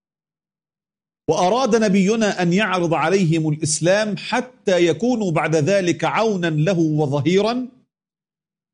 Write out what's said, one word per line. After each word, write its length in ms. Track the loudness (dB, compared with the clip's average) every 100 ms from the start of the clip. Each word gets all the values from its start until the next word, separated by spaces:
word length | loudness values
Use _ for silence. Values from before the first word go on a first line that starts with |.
| _ _ _ _ _ _ _ _ _ _ _ _ -4
وأراد 480 | 0 0 0 2 2
نبينا 640 | 2 2 2 2 0 0
أن 100 | 0
يعرض 420 | 2 0 0 0
عليهم 540 | 0 0 2 2 0 0
الإسلام 680 | -2 -4 -2 0 2 0 -6
حتى 720 | -4 -4 -4 -6 0 2 2
يكونوا 440 | 2 0 0 -2
بعد 260 | -2 0 0
ذلك 480 | 2 0 0 -2
عونا 460 | -2 0 0 -2 -2
له 280 | 0 0 0
وظهيرا 920 | 0 0 0 -2 0 2 0 -2 -8 -14 _ _ _ _ _ _ _ _ _